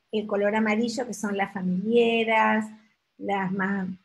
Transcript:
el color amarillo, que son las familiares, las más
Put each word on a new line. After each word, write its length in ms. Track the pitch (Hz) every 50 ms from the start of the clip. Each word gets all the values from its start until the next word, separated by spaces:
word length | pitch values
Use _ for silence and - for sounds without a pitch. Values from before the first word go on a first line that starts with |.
| _ _
el 160 | - 214 208
color 260 | 214 208 202 202 208 208
amarillo, 520 | 220 220 214 214 214 240 233 - 285 240
que 60 | 226 196
son 240 | - - 202 202
las 160 | 185 196 - -
familiares, 1120 | 190 180 185 180 185 202 220 233 233 233 233 233 226 226 226 220 220 220 214 214 220 214 - - - _ _ _ _ _ _ _
las 340 | - 196 196 202 196 190 185
más 360 | 190 196 185 196 202 196 190 185 185 -